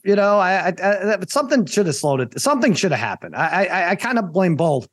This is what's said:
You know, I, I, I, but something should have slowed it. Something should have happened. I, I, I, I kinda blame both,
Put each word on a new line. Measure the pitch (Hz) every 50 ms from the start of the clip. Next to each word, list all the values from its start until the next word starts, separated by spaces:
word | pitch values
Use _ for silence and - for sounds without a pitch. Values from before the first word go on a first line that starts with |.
| -
You | 190 202
know, | 202 196 202 208 208
I, | 185 180 190 185 165 185
I, | 175 165 180 202 208 190 190 214
I, | 214
but | 185 180 -
something | - 277 302 247 302 254 190
should | 143 - 208 202
have | 165 139
slowed | - - 147 139 131
it. | 127 117 - 120
Something | - 277 294 254 302 262 170
should | - - 175
have | 139 107
happened. | 117 107 92 - - 85 80
I, | 120 156
I, | 160 156 185 202
I, | 175 165 190 175 175
I | 202
kinda | - - 240 254 233
blame | 202 175 151 190 190 175 160
both, | 139 165 160 143 127 - -